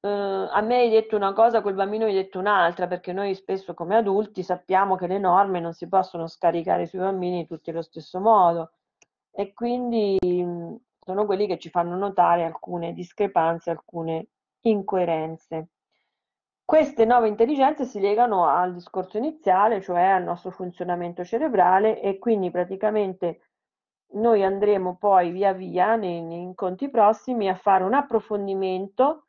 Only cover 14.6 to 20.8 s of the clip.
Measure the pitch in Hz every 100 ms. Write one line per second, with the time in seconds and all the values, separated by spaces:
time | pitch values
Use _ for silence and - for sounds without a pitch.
14.6 | 233 208 196 185 175 160 160 160 _ 160
15.6 | 160 _ _ _ _ _ _ _ _ _
16.6 | - 311 294 - 226 247 226 208 233 294
17.6 | 269 311 254 214 196 214 240 196 160 151
18.6 | 180 180 175 - 185 208 277 311 - 185
19.6 | 214 214 190 175 185 190 175 175 185 175
20.6 | 180 175